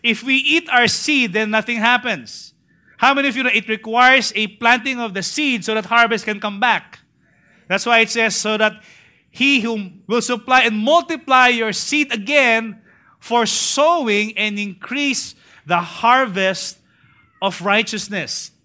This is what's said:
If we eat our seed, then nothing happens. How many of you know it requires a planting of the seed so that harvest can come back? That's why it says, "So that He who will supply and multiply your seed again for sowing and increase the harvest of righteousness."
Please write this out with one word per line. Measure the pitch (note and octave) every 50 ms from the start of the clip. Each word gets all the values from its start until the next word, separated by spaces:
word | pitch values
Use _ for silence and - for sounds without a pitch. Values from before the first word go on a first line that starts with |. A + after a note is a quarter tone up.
If | - A#3+ A3 A3
we | A#3 C4 C4+
eat | C4 C4+ D4 D4+ E4+ E4 -
our | B3+ B3 A#3+
seed, | - - - - - D4+ C#4 B3 G3+
then | E3+ G#3+ A3 G#3+
nothing | G#3+ A3 G#3+ A#3 A#3 A3+
happens. | G#3 A#3 B3 A#3+ B3 B3 G3+ D3 A#2 - - - - - _ _ _ _ _ _ _ _ _
How | - - B3+
many | C#4 C#4 C#4
of | C#4 G#3+
you | C4
know | C4 B3
it | G#3 A3+ - -
requires | A3 - - A3 A3 A#3+ B3 B3+ C4 C4 A3 - -
a | G#3 G#3+
planting | G#3+ G#3+ _ A#3 A#3 B3 B3 B3 C#4 C4 A#3+
of | A#3+ A3 F3+
the | G3
seed | F3+ - - D4 D4+ C#4 B3 A#3 E3+
so | - A3
that | A3 G#3+
harvest | G#3+ A#3 A#3 A#3 A3+ A#3 G#3+ -
can | A3 G#3+ G3+
come | - G#3 G3+ G3+
back? | A#3+ A#3+ G#3+ E3 - _ - - _ _ _ _ _ _ _ _ _ _ _ _ _
That's | _ F3+ G3 -
why | A#3+ A#3+ A3+
it | A3+ G#3+
says, | - A#3 A3+ A3 -
"So | - - G#3+ G#3+
that | G#3+ G#3+ G#3+ G#3+ - _ - - - _ _ _ _ _ _
He | _ - B3+ C#4 C#4+ C4
who | G3+ A#3 A3+ G#3+ G3 F#3 D#3 - _
will | - A3 A#3+
supply | A3+ - B3 A3 A3+ B3+ B3+ B3+
and | A#3+ A#3 G#3+ G#3+
multiply | G#3+ C4 D#4 E4+ E4+ E4+ E4 C4+ - B3+ C4 B3+ B3+ B3
your | B3 A#3 A3+ A3
seed | F#3+ - - - C#4+ D4+ D4 C#4+
again | A#3 G#3+ F#3+ A#3 D4 D4 C4+ A#3+ A3+ A3+ A3+ A3 G3 - _ _ _ _ _ _ _ _
for | - - A#3 A#3+ A3+
sowing | - - - - - - C4+ D4 D#4+ F4 E4+ C4+ A3+ G#3 G3+ G#3+ G#3+ A3 F#3+
and | G#3+ G#3+ G#3 G3+
increase | G#3 G3+ F3 _ - - B3 C#4+ C#4+ C#4 A#3 - - - - _ _ _ - - _
the | C#3+ F3 F3
harvest | F3 E3+ - - - A#3 B3+ C4 C4+ A#3 F3+ G3 F#3+ F#3+ F#3+ - - - - _ _ _ _ _ _ _ _ _ _ _ _ _
of | F#3+ G3 - -
righteousness." | E3+ G3+ G3 G#3+ A3+ - - G#3 - - G#3 F#3 D3 - - - - - _ _ _